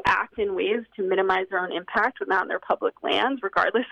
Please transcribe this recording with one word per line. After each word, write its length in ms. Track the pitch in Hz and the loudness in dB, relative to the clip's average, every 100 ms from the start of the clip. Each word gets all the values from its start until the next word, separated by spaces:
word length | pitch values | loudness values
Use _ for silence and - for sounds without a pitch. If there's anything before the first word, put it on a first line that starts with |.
act 340 | - 190 220 - | 4 2 0 -2
in 160 | 202 | -2
ways 260 | 185 185 240 226 - | 0 0 -2 -4 -4
to 60 | |
minimize 440 | 190 185 190 185 185 | 0 2 2 0 0
their 120 | 190 | -2
own 120 | 180 | -2
impact 480 | 165 180 220 233 - | -6 -4 0 0 -2
when 100 | 185 185 | -2 0
out 60 | |
in 60 | - | 0
their 100 | - | -4
public 440 | - - 196 - | -2 -2 -2 -2
lands, 380 | - 202 233 269 | -2 0 0 -2
regardless 440 | 196 - - 226 247 | -2 0 2 0 0